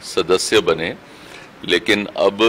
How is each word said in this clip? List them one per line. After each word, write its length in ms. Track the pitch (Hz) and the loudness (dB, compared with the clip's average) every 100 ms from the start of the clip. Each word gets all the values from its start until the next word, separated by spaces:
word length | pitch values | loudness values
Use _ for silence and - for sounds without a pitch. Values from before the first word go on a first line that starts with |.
| - | -8
सदस्य 540 | - 82 92 - 110 | -4 0 0 2 2
बने, 320 | 87 82 85 131 - - - - - - - | 2 0 -2 -8 -14 -20 -20 -20 -20 -14 -2
लेकिन 400 | 87 90 104 101 | -2 2 0 0
अब 340 | - 98 101 | 0 0 2